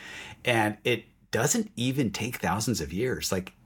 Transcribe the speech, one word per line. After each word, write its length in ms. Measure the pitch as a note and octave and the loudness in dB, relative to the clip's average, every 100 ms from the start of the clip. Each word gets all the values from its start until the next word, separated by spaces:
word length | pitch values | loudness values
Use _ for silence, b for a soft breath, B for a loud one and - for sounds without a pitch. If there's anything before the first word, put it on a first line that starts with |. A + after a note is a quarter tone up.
| B B B B | B B B B
And 320 | - A2+ G#2+ G#2 | 2 4 2 0
it 200 | B2+ A2+ - _ _ | 0 0 -2 _ _
doesn't 400 | G#2+ C#3 A#3+ - - | 2 2 2 0 -2
even 340 | B2+ C3+ A#2 | 0 2 0
take 260 | - B2 - | 0 -4 -2
thousands 460 | F2 G2+ A#2+ G2 | -2 0 0 0
of 100 | D2 | -2
years. 400 | F2 B2+ E2 - | -2 -2 -2 -2
Like, 200 | F#2+ F#2 - | -2 -4 -12